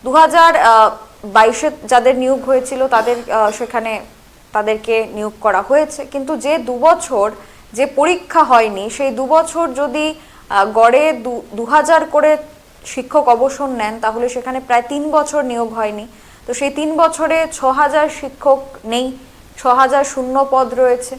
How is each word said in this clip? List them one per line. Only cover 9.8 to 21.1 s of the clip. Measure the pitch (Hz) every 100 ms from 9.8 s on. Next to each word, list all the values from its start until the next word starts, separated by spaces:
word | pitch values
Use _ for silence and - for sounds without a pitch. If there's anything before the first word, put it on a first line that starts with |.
| 285 277 311 311 - - -
আহ, | 202 202
গড়ে | 220 233 254 311
দু-, | 254 233 240 -
দু | 208 233
হাজার | 302 302 330 320
করে | 294 302 302 - - _ - -
শিক্ষক | - 254 302 285
অবসর | 233 269 269 277
নেন | 247 214 226
তাহলে | 220 220 240
সেখানে | 247 247 254
প্রায় | 254 240 240
তিন | 294 302
বছর | 302 294 294
নিয়োগ | 254 240 226
হয়নি। | 220 214 208 226 - - - -
তো |
সেই | 247 277
তিন | 277 302 311
বছরে | 320 320 311 320 320
ছ | -
হাজার | 262 262 294 302 214 -
শিক্ষক | 269 - 285 269 269 - 220
নেই, | 233 254 262 - - - -
ছ | 262
হাজার | 247 262 277
শূন্য | 277 - 254 262 277
পদ | 262 247
রয়েছে। | 247 254 247 247